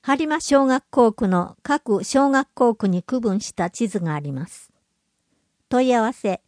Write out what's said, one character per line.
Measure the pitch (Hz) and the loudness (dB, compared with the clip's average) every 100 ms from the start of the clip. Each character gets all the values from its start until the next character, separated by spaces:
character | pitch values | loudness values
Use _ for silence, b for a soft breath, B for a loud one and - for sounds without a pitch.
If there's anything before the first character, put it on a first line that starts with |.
播 | - 269 311 | 0 0 0
磨 | 302 | -4
小 | - 277 | 2 2
学 | 269 262 _ | 4 0 _
校 | - 226 | 2 2
区 | 214 196 | 2 0
の | 180 175 - | 0 -2 -10
各 | - 294 - 196 | -4 -4 0 -2
小 | - 269 277 | 0 2 2
学 | 269 269 | 0 -2
校 | - 240 | 0 0
区 | 220 196 | 2 -2
に | 180 | -2
区 | - 254 | -2 -2
分 | 226 190 | -2 -2
し | - | -6
た | - 175 | -6 -6
地 | - 226 | -4 -4
図 | 202 | -2
が | 170 | -4
あ | 151 | -4
り | 143 | -6
ま | 135 - | -8 -10
す。 | - - _ _ _ _ _ _ _ _ _ _ | -14 -20 _ _ _ _ _ _ _ _ _ _
問 | 247 | 0
い | 254 | 2
合 | 240 | 2
わ | 220 | 0
せ | - 208 180 | -4 -6 -6